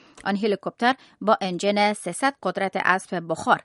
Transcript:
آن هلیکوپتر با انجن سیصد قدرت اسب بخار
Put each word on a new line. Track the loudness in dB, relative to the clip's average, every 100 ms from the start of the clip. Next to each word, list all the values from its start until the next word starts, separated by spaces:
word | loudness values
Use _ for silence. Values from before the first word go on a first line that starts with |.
| -20 -10 -4
آن | -2
هلیکوپتر | 0 -2 -4 -2 0 0 -6 -6
با | 0 2
انجن | 0 -2 0 2 2
سیصد | 0 -6 -2 -2 -2
قدرت | -4 -2 -2 0
اسب | 2 0 0 -6 -4
بخار | -4 2 0